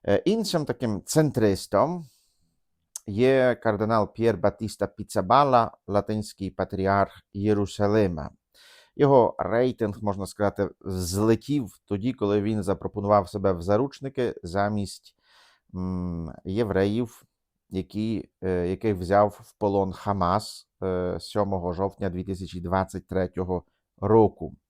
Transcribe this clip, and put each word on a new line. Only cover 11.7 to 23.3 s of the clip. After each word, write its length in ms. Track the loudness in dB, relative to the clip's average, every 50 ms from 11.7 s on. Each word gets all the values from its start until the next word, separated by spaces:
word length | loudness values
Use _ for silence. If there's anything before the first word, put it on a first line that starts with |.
| -14 _ _
тоді, 280 | _ -6 -4 -4 -4 -4
коли 280 | -2 -2 0 0 0
він 220 | 0 0 -2 -2 -2
запропонував 680 | -2 -4 -4 -6 -8 _ -4 0 4 4 2 2 0
себе 240 | -8 -2 0 0 0
в 80 | 0
заручники 760 | 0 0 2 2 0 -2 -6 -12 -12 -10 _ -2 -2 -2 -4 -6 -12
замість, 720 | -6 -4 -2 -2 -2 -2 -4 -6 -6 -10 -18 _ -20 _ _ _ _ _ _ _ _ _ _ _ _ -8
м, 580 | -6 -6 -4 -4 -4 -4 -6 -6 -6 -8 -10 -12 -12 _
євреїв, 800 | -6 -2 -2 -2 0 2 2 2 2 2 -2 -4 -4 -8 -20 _ _ _ _ _ _ _ _ _ _
які, 600 | -6 -6 -6 _ -6 -6 -4 -4 -4 -6 -6 _ _ _
е, 260 | -4 -2 0 0 0
яких 280 | -2 -4 -2 0 -2 -2
взяв 440 | -2 0 2 4 4 4 4 2 -10 -20
в 100 | -20 _
полон 400 | _ -2 0 2 2 0 0 -4
Хамас, 720 | -6 -4 -4 -2 0 2 2 0 0 -2 -6 -16 -18 _ _ _ _ -6
е, 340 | -4 -2 -2 -2 -4 -6 -6
сьомого 540 | -10 -6 -2 -2 -2 0 -2 -4 -4 -4 -2
жовтня 360 | -2 -4 -4 -4 -6 -6 -6
дві 140 | -4 -6 -6
тисячі 380 | -6 -8 -8 -8 -12 -12 -10
двадцять 460 | -6 -2 0 0 -2 -2 -6 -12 -10
третього 560 | _ -2 -2 -2 -2